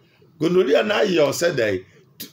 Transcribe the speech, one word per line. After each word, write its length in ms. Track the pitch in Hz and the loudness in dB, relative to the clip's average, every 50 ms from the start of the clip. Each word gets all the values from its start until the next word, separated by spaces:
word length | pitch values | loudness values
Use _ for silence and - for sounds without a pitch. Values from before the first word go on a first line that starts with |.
| _ _ _ _ _ _ _ - | _ _ _ _ _ _ _ -4
gonorrhea 440 | 151 170 175 185 202 262 277 254 220 | -2 0 2 2 2 2 2 2 2
na 140 | 208 208 226 | 0 0 0
ayɛ 240 | 226 202 175 160 147 | 0 0 2 2 2
wo 60 | 135 | 2
sɛ 240 | 127 - 170 175 160 | 0 0 -2 -2 0
dɛn? 280 | 131 113 107 98 92 - _ _ _ _ _ _ - - - | 0 -2 -2 -2 -4 -6 _ _ _ _ _ _ -20 -18 -14